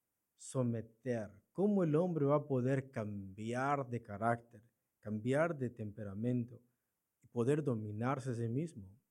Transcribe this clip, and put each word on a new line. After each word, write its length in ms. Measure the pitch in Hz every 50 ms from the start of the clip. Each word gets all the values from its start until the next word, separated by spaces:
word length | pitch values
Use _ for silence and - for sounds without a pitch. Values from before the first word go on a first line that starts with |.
| _ _ _ _ _ _ _ _
someter? 960 | - - - 135 123 120 117 113 - - - _ - 131 120 113 104 98 95 98 - _ _
¿Cómo 300 | - 190 208 208 196 180
el 120 | 156 147
hombre 280 | 156 180 185 170 156 143
va 120 | 139 147
a 120 | 147 135 -
poder 440 | 139 127 120 127 139 135 131 135
cambiar 1000 | - 123 107 104 104 101 98 95 95 104 107 113 120 123 131 139 143 139 135 120
de 140 | 120 113 -
carácter, 580 | - 101 98 110 117 117 117 - - - 107 - _ _ _ _ _ _ _
cambiar 580 | - 107 107 107 107 123 135 147 165 170 165 139
de 140 | 127 117
temperamento 920 | - - 110 104 101 - 107 101 95 101 113 123 123 123 120 123 120 113 - _ _ _ _ _ _ _ _ _ _ _ -
y 40 | _
poder 360 | - 120 117 131 147 156 151
dominarse 680 | 143 120 107 107 104 104 107 117 127 143 135 123 135
a 60 | 117
sí 120 | 117 117 113
mismo? 400 | 117 135 170 165 - 113 95 92 - - _ _